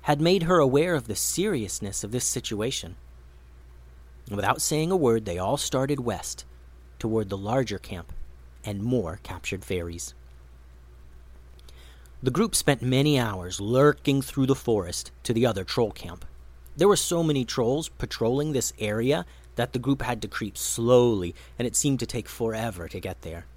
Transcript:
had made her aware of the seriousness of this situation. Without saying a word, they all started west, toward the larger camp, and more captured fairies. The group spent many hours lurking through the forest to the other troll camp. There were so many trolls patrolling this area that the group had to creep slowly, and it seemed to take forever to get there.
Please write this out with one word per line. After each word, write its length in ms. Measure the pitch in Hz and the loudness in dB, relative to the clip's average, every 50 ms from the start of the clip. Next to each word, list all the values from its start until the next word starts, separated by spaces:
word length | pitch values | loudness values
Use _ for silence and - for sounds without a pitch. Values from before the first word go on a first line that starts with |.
had 180 | - - 151 143 | 2 0 2 2
made 220 | 156 170 185 196 165 | 4 4 4 4 4
her 140 | 165 185 170 | 4 6 6
aware 380 | 143 131 123 143 160 185 170 | 6 6 6 4 4 4 0
of 100 | 143 117 | -2 -2
the 80 | 117 101 | -4 -4
seriousness 880 | - - - - 165 185 220 190 127 107 90 - - 107 98 95 - | -4 -2 -2 -2 0 0 0 0 -2 -2 -4 -6 -8 -8 -6 -6 -6
of 80 | - 104 | -6 -4
this 140 | 113 123 117 | -4 -2 -2
situation. 720 | - - 127 - - 113 101 107 131 135 - - 85 95 - - - - - - - - - - - - - - - - - - - - - - - - - - - | -2 -4 -4 -4 -4 -4 -2 -2 -2 -4 -6 -8 -10 -14 -16 -18 -20 -20 -20 -20 -20 -20 -20 -20 -20 -20 -20 -20 -20 -20 -20 -20 -20 -20 -20 -20 -20 -20 -20 -12 -8
Without 320 | 101 101 98 98 - - | -6 -2 0 0 0 0
saying 280 | - - 156 151 156 170 | 0 0 0 0 0 2
a 60 | 190 | 2
word, 280 | 185 147 120 113 113 110 | 4 4 4 4 2 0
they 140 | 98 87 87 | -4 -4 -2
all 180 | 92 101 135 | -2 -2 -2
started 440 | 143 - - - 127 135 135 147 131 | -2 -2 -2 0 0 0 0 -2 -2
west, 440 | 123 117 101 87 - - - - - - - - - - - - - - - - | -2 -4 -4 -4 -8 -10 -12 -12 -14 -18 -20 -20 -20 -20 -20 -20 -20 -20 -12 -6
toward 300 | - 110 110 110 107 95 | -4 0 0 0 0 -2
the 80 | 98 | -6
larger 420 | 98 95 104 120 135 127 110 104 92 | -6 -4 0 0 0 0 0 -4 -8
camp, 340 | - - 101 87 82 - - - - - - - - - - - - | -8 -10 -12 -12 -10 -12 -10 -10 -10 -12 -12 -20 -20 -20 -20 -12 -8
and 180 | 107 101 98 | -6 -6 -4
more 360 | 104 120 127 120 95 80 82 101 | -2 0 0 0 0 -2 -8 -10
captured 420 | - - 92 87 - - 101 92 - | -12 -12 -14 -10 -8 -8 -8 -8 -6
fairies. 500 | - 95 90 85 85 85 85 - - - - - - - - - - - - - - - - - - - - - - - - - - - - - - - - - - - - - - - - - - - - | -4 -4 -4 -4 -6 -8 -10 -12 -12 -14 -18 -20 -20 -20 -20 -20 -20 -20 -20 -20 -20 -20 -20 -20 -20 -20 -20 -20 -20 -20 -20 -20 -20 -20 -20 -20 -20 -20 -20 -20 -20 -20 -20 -20 -20 -20 -20 -20 -20 -14 -2
The 80 | - 127 | -2 0
group 240 | 123 170 226 220 - | 2 4 2 2 2
spent 280 | - - - 139 120 | 0 2 2 2 2
many 360 | 120 127 127 131 143 151 147 131 | 2 2 2 4 4 4 4 4
hours 420 | 120 110 98 92 90 90 92 - | 2 0 -2 -6 -8 -8 -8 -6
lurking 640 | 101 104 120 131 143 147 147 - - 147 139 139 | -2 2 4 6 6 6 6 4 0 2 2 2
through 240 | 131 - - 143 135 | 0 -2 0 0 2
the 80 | 127 135 | 2 2
forest 560 | - - - 113 104 87 87 101 - - - - - - | 2 2 2 2 2 0 -2 -6 -8 -8 -10 -16 -12 -4
to 80 | - | -2
the 120 | 117 113 120 | 0 2 2
other 180 | 120 104 95 92 | 2 2 0 -4
troll 260 | - - 131 117 104 | -2 0 0 0 0
camp. 340 | - - - 87 87 - - - - - - - - - - - - | -2 -8 -12 -12 -12 -12 -12 -14 -14 -16 -18 -20 -20 -20 -18 -16 -2
There 120 | 139 170 202 | 4 6 6
were 80 | 202 | 6
so 260 | - - - 175 170 | 6 2 0 0 2
many 220 | 165 156 147 135 123 | 2 2 2 2 0
trolls 440 | - - - 120 113 135 151 156 - | 0 0 0 2 2 2 0 -2 -6
patrolling 640 | - - 135 110 - - 117 113 127 139 147 156 | -8 -8 -8 -8 -2 0 0 2 2 2 0 0
this 200 | 147 127 - - - - | 0 0 -2 -2 -4 -4
area 480 | 110 104 104 113 117 131 143 170 175 - - - - - - | -4 -2 0 0 2 2 2 2 0 -8 -14 -20 -20 -10 -4
that 180 | - 120 123 - | -4 -4 -2 -2
the 40 | 123 | -2
group 220 | 117 135 139 131 | 0 0 0 0
had 220 | 123 123 123 110 | 0 -4 -2 -4
to 60 | - 98 | -6 -6
creep 280 | - - 117 101 - | -6 -6 -6 -6 -6
slowly, 800 | - - - - - 117 117 127 123 123 120 110 98 90 85 - - - - - - | -6 -6 -4 -2 0 4 8 8 8 8 6 4 2 -2 -4 -6 -10 -18 -20 -6 -4
and 80 | 120 | -4
it 100 | 120 - | 0 0
seemed 240 | - - 147 135 123 | 2 2 2 2 0
to 60 | 120 | -2
take 220 | - - 120 107 - | -4 -6 -8 -8 -8
forever 600 | - - 120 113 110 110 117 117 98 87 85 82 | -6 -4 -2 -2 -2 -2 -4 -4 -4 -6 -10 -8
to 120 | - 95 | -10 -8
get 220 | 87 95 90 - | -8 -8 -8 -8
there. 220 | - 85 82 85 82 - - | -10 -10 -10 -10 -12 -14 -20